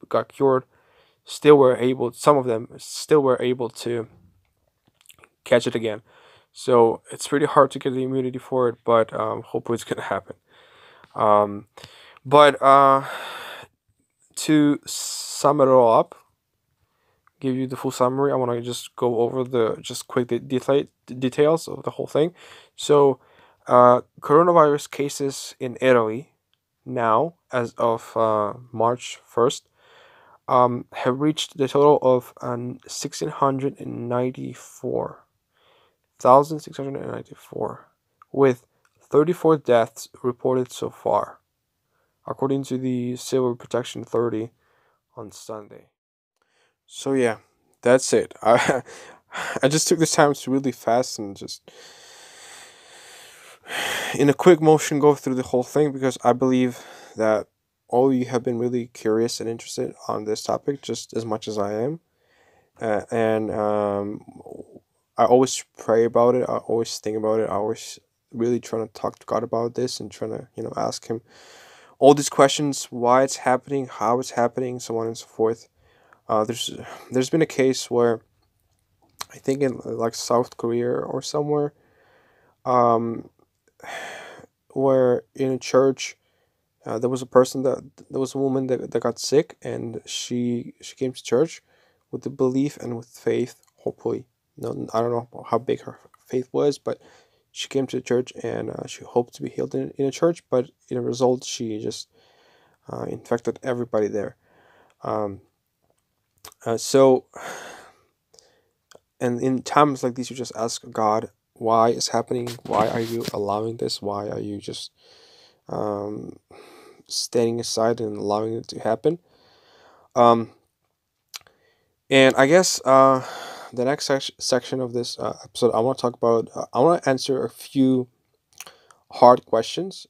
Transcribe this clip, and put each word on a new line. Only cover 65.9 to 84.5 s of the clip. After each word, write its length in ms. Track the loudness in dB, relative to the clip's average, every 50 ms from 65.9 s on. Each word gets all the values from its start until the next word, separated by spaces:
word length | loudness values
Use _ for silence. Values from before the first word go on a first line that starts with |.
| 2 4 2
about 300 | 2 2 2 4 4 2
it. 140 | 2 0 -2
I 80 | -4
always 420 | -4 -4 -2 -2 -2 -2 -4 -8 -10
think 180 | -8 -6 -6
about 240 | -4 -2 0 0 0
it. 80 | 0 -2
I 60 | -2
always 440 | -2 -4 -4 -6 -8 -10 -18 -18 -20 _ _ _ _ _ _
really 280 | -6 -4 -2 -2 -2 -2
trying 260 | -4 -6 -6 -6 -6
to 60 | -8 -10
talk 240 | -8 -8 -8 -8 -8
to 80 | -8
God 160 | -4 -4 -4
about 320 | -4 -4 -4 -4 -4 -4 -4
this 260 | -4 -6 -6 -6 -8
and 100 | -12 -14
trying 200 | -12 -10 -10 -10
to, 180 | -10 -10 -12 -14 -14
you 60 | -12
know, 100 | -12 -8 -6
ask 300 | -4 -4 -4 -6 -8 -10
him 140 | -10 -10 -10 -10 _ _ -20 -20 -20 -20 -20 -20 -20 -20 -20 -20 _ _ 4
all 160 | 8 8 8
these 160 | 8 4 -2
questions, 560 | 2 4 4 4 4 0 -2 -2 -4 -6 -8
why 360 | -10 -6 0 2 4 4 4
it's 140 | 4 2 -2
happening, 500 | -4 0 0 0 0 -2 -4 -6 -6 -6
how 320 | -6 -6 -4 -2 0 0 0
it's 120 | -2 -4
happening, 500 | -2 0 0 0 0 -4 -6 -6 -6 -10
so 180 | -8 -6 -6 -4
on 80 | -4
and 120 | -6 -8 -10
so 80 | -14
forth. 420 | -10 _ 0 0 0 0 -4 -10 _ _ _ _ _ _ _ _ _ _ _ _ -2
Uh, 160 | -2 0 0
there's, 260 | -2 -4 -8 -8 -10 -10 -14 -16 -16 -18 -20 -10 -4
there's 200 | -2 -2 -2 0
been 120 | 0 0
a 40 | 0
case 440 | 0 0 0 0 0 0 -2 -4 -2
where 300 | 0 2 2 2 0 -2 _ _ _ _ _ _ _ _ _ _ _ _ _ _ _ _ _ _ _ -18 -18 -16
I 40 | -18
think 240 | -10 -4 -4 -2 0
in, 180 | 0 -2 -2 -4 -10
like, 300 | -10 -6 -4 -4 -4 -4
South 420 | -6 -4 0 0 0 0 -2 -6
Korea 340 | -8 -4 -4 -2 -2 -2 -2
or 300 | -4 -4 -4 -6 -6 -8
somewhere, 540 | -6 -6 -4 -4 -2 -2 -2 -2 -2 -4 -6 _ _ _ _ _ _ _ _ _ _ _ _ _ _ _ _ _ -2
um, 640 | 0 2 4 4 4 4 2 0 -4 -8 -10 -12 -16 _ _ _ _ _ _ _ _ _ _ -16 -14 -14 -14 -14 -14 -16 -16 -18 -20 -20 -20 -20 -20